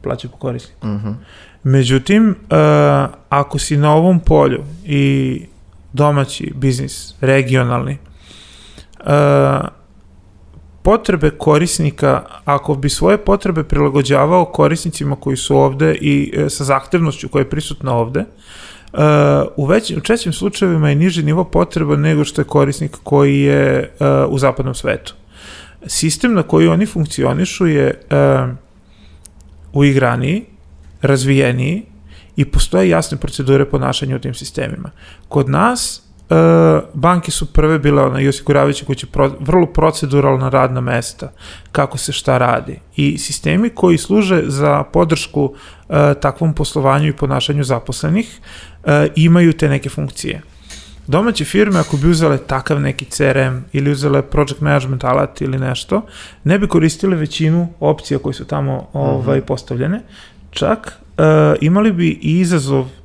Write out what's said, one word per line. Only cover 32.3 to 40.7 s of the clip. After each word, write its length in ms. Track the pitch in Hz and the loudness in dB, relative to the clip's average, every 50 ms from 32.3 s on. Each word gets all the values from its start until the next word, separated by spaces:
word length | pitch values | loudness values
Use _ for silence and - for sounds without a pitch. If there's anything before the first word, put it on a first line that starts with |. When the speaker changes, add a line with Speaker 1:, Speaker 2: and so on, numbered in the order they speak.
| - | -4
Speaker 1:
i 100 | - 139 | -4 -2
postoje 440 | - - - - - - 185 190 180 | 0 0 0 0 2 2 2 2 2
jasne 280 | 165 165 160 - 151 | 2 0 0 -4 -6
procedure 480 | - - 123 - - 135 131 135 139 139 | -6 -6 -8 -6 -4 0 2 2 2 2
ponašanja 500 | 135 - 139 131 131 131 - 143 135 131 | 0 -2 -2 -2 -2 -4 -4 -4 -6 -6
u 40 | 123 | -6
tim 140 | - 131 123 | -6 -8 -10
sistemima. 560 | - 131 - - - 131 - - - - 151 - - - - - - - - | -10 -14 -12 -8 -8 -8 -8 -8 -10 -12 -14 -16 -18 -20 -20 -20 -20 -18 -4
Kod 200 | - 147 135 127 | -2 -2 0 0
nas 520 | 135 147 196 233 254 240 - - - - _ - - - - - | 0 2 2 2 0 -2 -6 -8 -8 -12 _ -20 -20 -20 -4 2
E, 40 | 165 165 165 165 165 165 165 160 156 156 - - - | 4 4 6 6 6 6 6 4 4 2 0 -4 -6
banke 380 | 143 131 170 180 175 165 - | 0 2 2 2 2 -2 -4
su 140 | - - 160 | -6 -6 -6
prve 340 | - - - 156 156 160 156 | 0 2 2 4 4 2 2
bile, 220 | 135 147 143 139 135 | 2 2 2 4 2
ono, 160 | 135 131 135 | 2 0 0
i 80 | 139 | 0
osiguravajuće 580 | 139 135 - - - 143 143 139 143 139 - - | 0 -2 -2 -2 0 2 2 2 2 0 -4 -6
kuće, 220 | - 135 - - | -6 -6 -6 -8
pro-, 280 | - - - 139 139 139 - | -6 -2 0 0 0 -2 -6
vrlo 260 | 143 135 170 185 170 | -4 0 2 2 2
proceduralna 840 | - - - 151 160 151 - 160 139 135 143 135 139 135 131 131 131 | 2 0 0 0 2 0 -2 -4 0 0 2 2 2 0 0 0 0
radna 320 | 127 135 127 127 | 2 2 2 0